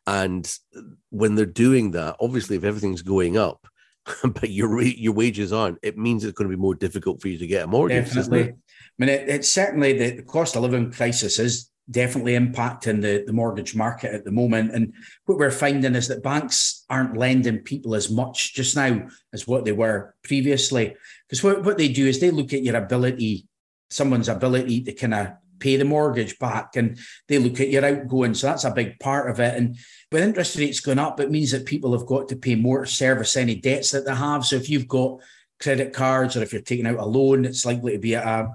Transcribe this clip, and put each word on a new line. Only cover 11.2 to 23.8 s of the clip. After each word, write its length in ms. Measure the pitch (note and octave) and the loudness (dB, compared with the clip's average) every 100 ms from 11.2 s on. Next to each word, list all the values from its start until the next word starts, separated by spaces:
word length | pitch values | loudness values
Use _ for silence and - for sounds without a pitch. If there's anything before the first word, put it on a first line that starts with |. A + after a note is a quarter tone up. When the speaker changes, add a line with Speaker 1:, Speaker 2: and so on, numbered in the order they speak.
| G2+ - | 0 0
Speaker 2:
is 320 | A#2+ A#2+ - _ - | 0 -2 -6 _ -4
definitely 480 | A#2+ B2 C3 A#2 A#2+ | 0 0 0 0 2
impacting 640 | B2 B2 A#2+ A#2+ A2+ G#2+ | 2 2 -4 -4 -2 0
the, 220 | G#2 G2+ G2+ | 2 0 0
the 60 | |
mortgage 420 | A2+ A#2 G2+ - | 0 0 -2 -6
market 400 | A2 A2 A#2+ A#2 | -2 -2 -2 -6
at 100 | G#2+ | -8
the 80 | G2+ | -2
moment. 420 | G#2+ B2 A2+ A2 | 0 2 2 2
And 200 | A2+ A2 - - - - | 0 -2 -4 -20 -6 -2
what 120 | D#3+ | 2
we're 120 | C#3+ | 2
finding 440 | C3 C#3+ C#3 C3 | 2 2 2 2
is 140 | B2 A#2+ | 2 0
that 140 | C3 | -4
banks 640 | C3+ D3 B3 - - - - | -2 -2 0 0 -2 -4 -4
aren't 280 | C3 B2+ A2 | -2 -2 0
lending 400 | B2+ C3 B2 G#2+ | 2 4 2 0
people 360 | - C#3 A2+ | -4 -8 -4
as 160 | G#2+ G2+ | -2 0
much 440 | A2 C3+ - - | -2 -2 -4 -6
just 220 | - B2+ C#3+ | -4 -2 0
now 300 | C3+ A2 - - _ | 2 0 -4 -14 _
as 120 | G2+ - | -12 -2
what 200 | B2+ A2+ | -2 0
they 60 | |
were 420 | G#2 A2+ G#2 F#2+ _ | 0 0 0 -4 _
previously. 760 | - C#3 C3+ C3+ - B2+ G#2 - - - _ | -4 0 2 2 2 0 0 -4 -20 -20 _
'Cause 120 | C3+ | 0
what, 220 | G3 G3 | 2 2
what 120 | F#3+ G3+ | 2 2
they 120 | D3+ | 2
do 180 | B2+ C3+ | 4 2
is 140 | C3 | 4
they 100 | F3+ | 2
look 240 | D#3+ B2+ | 2 0
at 100 | C#3 | -2
your 120 | B2 A2+ | 0 0
ability, 720 | G2 B2 B2 B2+ A2+ F#2+ - _ _ _ | 0 0 0 0 -2 -4 -8 _ _ _